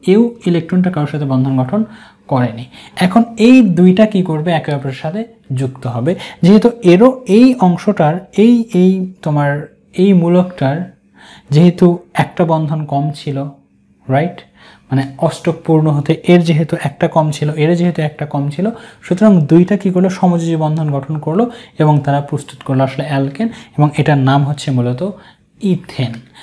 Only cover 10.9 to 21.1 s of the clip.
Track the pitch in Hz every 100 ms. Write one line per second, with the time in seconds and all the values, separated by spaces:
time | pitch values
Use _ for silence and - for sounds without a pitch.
10.9 | _ _ _ - - _ 147 175 175 175
11.9 | 170 - - 147 - 170 160 156 156 151
12.9 | 143 151 147 - 139 143 - _ _ _
13.9 | _ - 131 170 - - _ - - _
14.9 | 135 135 - 160 - - 160 - 160 156
15.9 | 147 143 165 - 175 170 156 160 170 156
16.9 | - 165 165 151 147 147 151 151 170 175
17.9 | 165 151 - 147 147 143 147 196 226 -
18.9 | - - 180 214 185 143 160 175 202 196
19.9 | 180 185 185 185 170 165 160 156 160 151
20.9 | 139 135